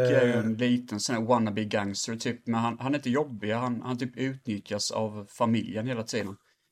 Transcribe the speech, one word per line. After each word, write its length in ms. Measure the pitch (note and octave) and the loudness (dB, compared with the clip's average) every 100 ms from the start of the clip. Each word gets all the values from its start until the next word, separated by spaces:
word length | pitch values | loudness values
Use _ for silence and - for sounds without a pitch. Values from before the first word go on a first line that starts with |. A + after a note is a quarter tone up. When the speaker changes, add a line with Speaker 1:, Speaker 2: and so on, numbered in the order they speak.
| B2+ | 4
Speaker 1:
är 100 | C3+ B2 | 6 6
ju 60 | |
Speaker 2:
eh, 60 | A#2+ | 4
Speaker 1:
en 160 | A2 | 2
liten 460 | A2 B2 B2 B2 G#2 | 2 2 2 0 -4
sån 140 | G2 A#2+ | -2 0
här 60 | |
wannabe 420 | A2+ A#2+ A2 G#2 | 2 4 2 0
gangster, 520 | G#2+ G#2+ G2+ G2 - A2+ | 0 0 0 -2 -4 -4
typ. 300 | B2+ A#2+ - | -4 -4 -2
Men 140 | A2+ | 0
han, 180 | A#2 A#2 | 2 0
han 160 | B2+ | -2
är 40 | C#3+ | -2
inte 120 | C3+ | 0
jobbig. 420 | B2+ D3+ A2 G#2 | 0 0 -4 -2
Han, 300 | A2+ B2 A#2 | 0 0 -2
han 160 | A#2+ B2+ | -4 -4
typ 180 | C#3+ - | -4 -4
utnyttjas 760 | C3+ C3+ - G2+ - G#2 - | -4 -4 -4 -6 -4 -4 -2
av 360 | - A2 G#2 G2+ | -2 -2 -4 -10
familjen 560 | - A#2 A2+ - G#2+ A#2+ | 0 2 2 0 -4 -4
hela 160 | A#2+ | -4
tiden. 340 | A2 A#2 G2 G2 _ _ _ | -4 -4 -4 -8 _ _ _